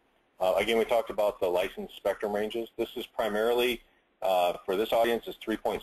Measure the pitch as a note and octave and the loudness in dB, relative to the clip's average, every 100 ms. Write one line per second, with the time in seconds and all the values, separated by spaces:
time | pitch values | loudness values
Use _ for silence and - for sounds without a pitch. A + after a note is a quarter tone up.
0 | _ _ _ - F#2 F#2 G#2 A2+ A2 A#2 | _ _ _ -2 2 2 2 2 4 2
1 | A2 G2+ G#2 - F#2 F2+ G2 - G2 - | 0 0 0 0 0 0 -2 -6 -12 -4
2 | G2+ F#2+ G#2+ G#2 G#2+ A2+ A2+ - A2+ B2 | -2 -2 -2 -2 -2 -4 -6 -6 -6 -6
3 | A2 - A2 G#2 A2+ A#2+ B2 A2+ _ _ | -10 -4 -2 0 2 2 2 -2 _ _
4 | _ - F#2+ F#2 F2 E2+ - F#2+ A2+ A#2 | _ -4 0 2 2 0 -2 -2 2 2
5 | A#2 A2+ - - - G#2+ A2+ F#2+ | 2 0 -4 -10 -4 -2 -2 -4